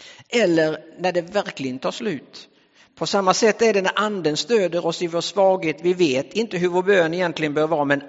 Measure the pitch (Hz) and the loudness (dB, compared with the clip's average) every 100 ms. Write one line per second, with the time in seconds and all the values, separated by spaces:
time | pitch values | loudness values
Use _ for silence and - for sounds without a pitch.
0 | - - - 240 196 165 156 156 - - | -20 -20 -4 0 2 4 2 -2 -10 -6
1 | 180 175 170 202 185 - 135 127 175 - | -2 -2 -2 -4 -4 -6 -8 -6 -6 -6
2 | 226 143 - - - _ _ _ _ - | -6 -8 -10 -20 -20 _ _ _ _ -8
3 | 160 202 190 175 226 208 226 202 185 - | -2 0 2 4 2 4 2 2 0 -2
4 | 214 202 156 151 - 233 180 170 165 165 | -2 -2 -2 -2 0 0 0 -2 -4 -4
5 | 175 170 160 202 190 185 160 151 175 180 | -4 -4 -4 2 4 4 0 -2 0 2
6 | 170 127 139 202 226 180 180 175 185 196 | 2 2 -2 -4 -4 -2 0 0 2 4
7 | 160 175 180 156 156 147 156 160 143 139 | 2 0 -2 -2 -2 0 0 0 0 0